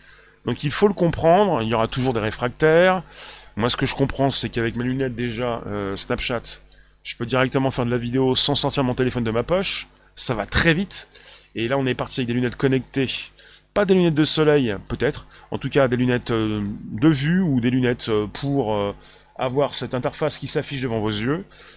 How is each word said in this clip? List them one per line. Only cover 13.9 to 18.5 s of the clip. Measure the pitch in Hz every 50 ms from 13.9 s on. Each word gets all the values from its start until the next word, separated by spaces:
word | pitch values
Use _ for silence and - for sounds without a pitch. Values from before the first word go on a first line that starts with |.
| 190
lunettes | 185 175 170 147
de | 147 156
soleil, | - - 160 156 151 147 147 127 110 98 95 - -
peut-être. | 120 - 117 147 - - - - - - - -
En | -
tout | - - 131
cas, | - 143 135 120
des | 123
lunettes, | 120 127 123 123 117 - -
euh, | 117 110 110 107 107 104 101 101 113 - - -
de | - 104 139 165
vue | 151 131 143 160 175 190
ou | 190 156 131 123
des | 113 127
lunettes, | 123 131 123 120 123 - - 120
euh, | 107 107 107
pour, | 98 - - 139 139